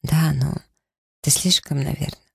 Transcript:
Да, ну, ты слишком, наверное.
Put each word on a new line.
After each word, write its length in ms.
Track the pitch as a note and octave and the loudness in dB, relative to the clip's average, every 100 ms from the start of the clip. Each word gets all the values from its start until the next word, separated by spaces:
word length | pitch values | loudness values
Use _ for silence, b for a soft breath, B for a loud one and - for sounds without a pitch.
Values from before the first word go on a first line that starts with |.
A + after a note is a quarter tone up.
Да, 300 | - D#3 D#3+ | 0 2 2
ну, 200 | C#3+ C#3 - _ _ _ _ _ _ | 2 0 -2 _ _ _ _ _ _
ты 100 | - | -2
слишком, 460 | - F#3 F3+ - C#3+ | 0 2 0 0 -4
наверное. 380 | C#3 C3+ D3 - _ | -2 -4 -6 -8 _